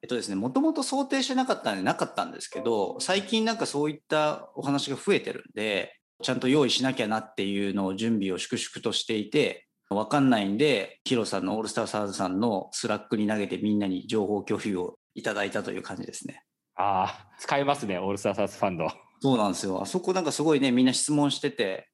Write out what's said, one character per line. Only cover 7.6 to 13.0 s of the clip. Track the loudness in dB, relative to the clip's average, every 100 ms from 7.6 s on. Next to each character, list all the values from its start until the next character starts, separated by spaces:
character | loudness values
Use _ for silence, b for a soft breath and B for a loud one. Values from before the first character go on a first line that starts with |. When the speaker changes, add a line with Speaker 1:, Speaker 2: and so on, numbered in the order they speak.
| 0
Speaker 1:
う |
の | 0 -2
を | 0
準 | 0 2
備 | 0
を | -2
粛 | -4 -4
々 | -6 -4
と | -2
し | -2
て | -2 -2
い | 0
て、 | 2 2 -2 _ _ _
わ | -4 0
か | 4
ん | 6
な | 4
い | 2
ん | 2
で、 | 4 2 0 -8
ヒ | 0
ロ | 0
さ | 2 -2
ん | -2
の、 | -2
オ |
ー |
ル | -2
ス |
タ | -4
ー | -2
サ | -2
ー | -2
ズ |
さ | -2 -2
ん | 0
の | 0 0 -4
ス | -6 -2
ラ |
ッ | -2